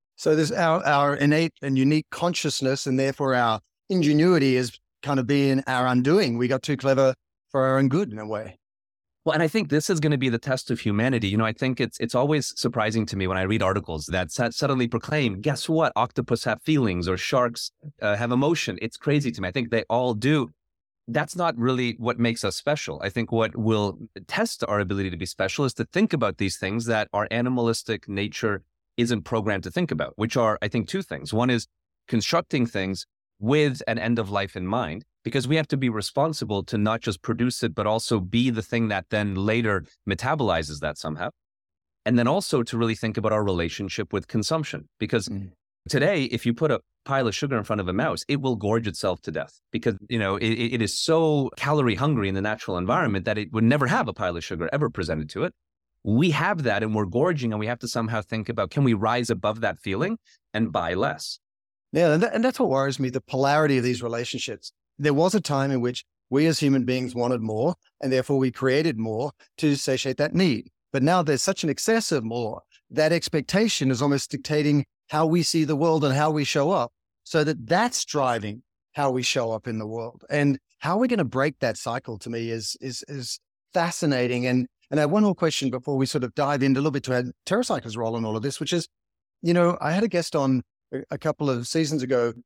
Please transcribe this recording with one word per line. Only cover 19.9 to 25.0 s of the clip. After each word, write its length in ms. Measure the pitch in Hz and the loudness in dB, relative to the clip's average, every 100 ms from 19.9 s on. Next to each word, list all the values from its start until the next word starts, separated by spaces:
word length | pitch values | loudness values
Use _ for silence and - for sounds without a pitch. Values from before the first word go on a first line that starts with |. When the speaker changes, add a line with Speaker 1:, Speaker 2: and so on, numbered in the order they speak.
| 117 127 | 0 0
Speaker 2:
do. 340 | 107 127 147 - - _ _ _ _ - | 0 2 2 0 -8 _ _ _ _ -4
That's 300 | 147 156 175 | -4 -2 -2
not 200 | 170 117 | -2 0
really 380 | 123 127 123 113 | 0 2 0 -2
what 200 | 113 120 | -4 0
makes 240 | 117 113 | 0 0
us 140 | 101 - | -4 -4
special. 440 | - 147 - 73 | -2 -2 -4 -6
I 100 | 98 | -4
think 200 | 117 110 | -4 -2
what 240 | 113 110 | 0 0
will 440 | - 110 107 104 - 113 95 - | 0 0 2 0 -4 -14 -18 -8
test 380 | - 226 - - | -2 -2 -4 -2
our 140 | 104 | -2
ability 300 | 92 98 | 0 -2